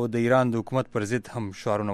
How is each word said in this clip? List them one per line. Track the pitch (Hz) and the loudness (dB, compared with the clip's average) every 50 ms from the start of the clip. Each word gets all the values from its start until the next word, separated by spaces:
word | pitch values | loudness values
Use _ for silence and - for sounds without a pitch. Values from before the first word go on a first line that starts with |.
| 120 | 4
د | 117 113 117 117 | 2 0 2 4
ایران | 120 127 131 127 120 | 4 6 4 4 4
د | 113 113 104 | 0 -2 -2
حکومت | - 127 131 123 - - | -2 -2 -2 -2 -2 -2
پر | 113 104 98 | -4 -2 -2
ضد | 123 120 - - - | -2 -4 -4 -6 -8
هم | 120 107 98 95 - | -6 -6 -6 -8 -6
شعارونه | - 117 104 104 104 101 | -2 -2 0 0 0 0